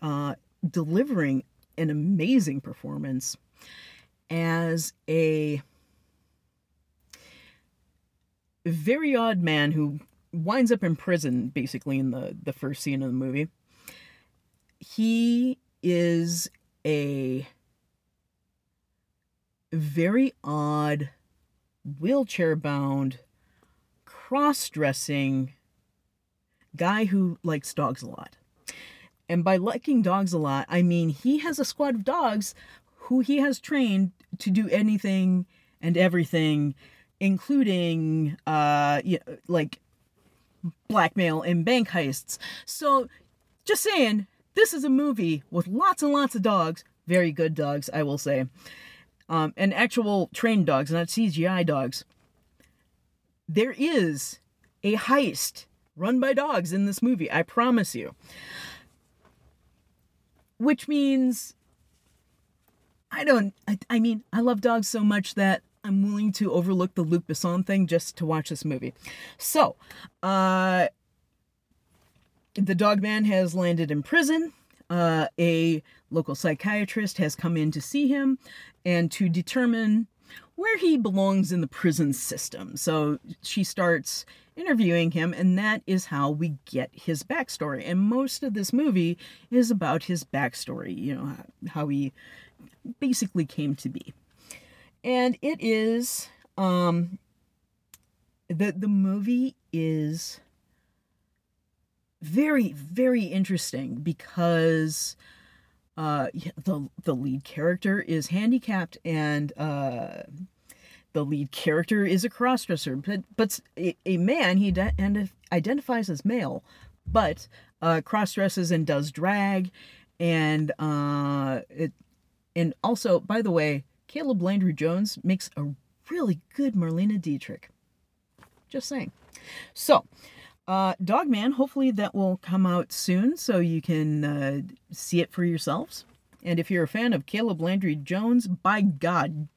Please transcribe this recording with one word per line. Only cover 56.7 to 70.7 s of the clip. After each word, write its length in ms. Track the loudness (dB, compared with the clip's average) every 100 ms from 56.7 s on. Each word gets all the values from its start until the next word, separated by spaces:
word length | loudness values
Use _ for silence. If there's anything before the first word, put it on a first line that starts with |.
in 140 | 0 -2
this 160 | 0
movie, 280 | 0 0 -2
I 100 | -2
promise 520 | 0 0 2 2 0
you. 200 | -4 -10 -14 -20 -20 -18 -16 -16 -18 -20 _ _ _ _ _ _ _ _ _ _ _ _ _ _ _ _ -2
Which 280 | 0 0 0
means, 680 | 0 2 2 2 0 -8 -18 _ _ _ _ _ _ _ _ _ _ _ _ _ _ _
I 140 | -2
don't, 300 | 4 4 2 -4 -6
I, 120 | -6 0
I 80 | 2
mean, 240 | 2 0 -4
I 100 | 0
love 180 | 2 2
dogs 260 | 2 0 0
so 140 | 2
much 340 | 2 2 0
that 280 | 2 2 2 -4 _
I'm 180 | -2 0
willing 280 | 2 0 -2
to 200 | 0 0
overlook 420 | 0 2 0 0
the 80 | -2
Luc 240 | 0 0 0
Besson 400 | -4 -2 0 0
thing 200 | 2 2
just 280 | 0 -2 -6
to 80 | -2
watch 240 | -2 -4
this 140 | -6
movie. 300 | -6 -6 -6 -10 -16 -18 -18 -10
So, 380 | 0 4 4 0 -16 -20 -20 _
uh, 640 | 0 2 4 2 2